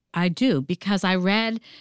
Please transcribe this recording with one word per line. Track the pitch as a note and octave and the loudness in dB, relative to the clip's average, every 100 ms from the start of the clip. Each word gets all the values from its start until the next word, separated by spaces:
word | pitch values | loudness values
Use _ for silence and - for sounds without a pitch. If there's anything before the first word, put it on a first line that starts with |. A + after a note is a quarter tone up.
| _ | _
I | E3+ F3+ | -2 -2
do, | E3 B3+ D#3 | 0 2 2
because | C3 F3+ G3 G3 | -2 -6 -2 0
I | F#3 F#3 | 2 2
read | F3+ G#3 A3+ A3+ - - | 2 0 0 -6 -10 -20